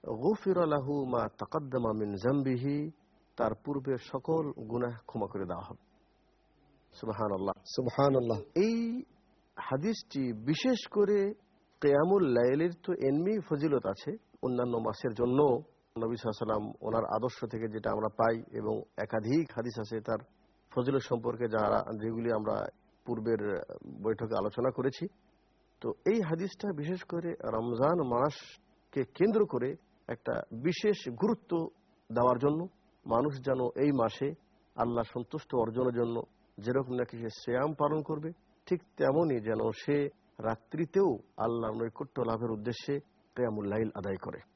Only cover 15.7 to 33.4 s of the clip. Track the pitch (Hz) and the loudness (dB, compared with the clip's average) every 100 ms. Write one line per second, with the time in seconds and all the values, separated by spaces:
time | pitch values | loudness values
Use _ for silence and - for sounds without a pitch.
15.7 | _ _ 117 113 120 117 107 110 107 107 | _ _ -4 -2 -2 -4 -4 -2 -2 -2
16.7 | - 110 110 110 110 123 - 117 113 113 | -6 -2 0 0 0 -2 -4 -6 -4 -4
17.7 | 107 107 107 107 - 117 113 - 113 107 | -4 -2 0 -2 2 2 2 -4 -6 -2
18.7 | 107 - - 107 110 110 147 160 - 120 | -4 -6 -8 -2 -2 2 0 0 -4 -6
19.7 | 113 107 113 110 110 - _ _ _ _ | -6 -6 -6 -4 -6 -6 _ _ _ _
20.7 | - 123 135 - 120 120 113 120 107 104 | -2 2 0 0 -2 -2 -2 0 2 4
21.7 | 107 101 110 110 113 117 110 107 107 98 | 4 2 -4 -2 -2 0 2 0 -2 -4
22.7 | _ _ _ - 113 110 110 104 92 - | _ _ _ -4 -2 0 0 0 -2 -4
23.7 | - - - 107 110 113 107 101 - 131 | -12 -12 -4 -2 -2 0 0 0 0 0
24.7 | 131 131 - 170 _ _ _ _ _ _ | 0 -2 -2 -10 _ _ _ _ _ _
25.7 | _ 117 - - 226 165 165 190 - 208 | _ -6 0 2 2 2 -2 -4 -6 -6
26.7 | 156 147 185 - 170 170 - 117 110 117 | -4 -4 -4 -4 -4 -4 -6 -2 0 0
27.7 | 117 143 175 131 120 147 - - - _ | 2 4 4 2 2 2 0 -16 -20 _
28.7 | _ _ 143 123 - 202 220 208 120 123 | _ _ -2 -2 2 2 4 2 2 -2
29.7 | 151 _ _ - 117 - 117 - 113 147 | -4 _ _ -10 -6 -2 -2 -4 -2 -2
30.7 | - 214 202 139 120 196 226 - 170 165 | 2 2 0 -2 0 0 0 -2 -2 -2
31.7 | _ _ _ _ 113 123 123 143 151 185 | _ _ _ _ 4 4 6 2 2 -4
32.7 | _ _ _ - 113 143 135 | _ _ _ 0 2 2 -2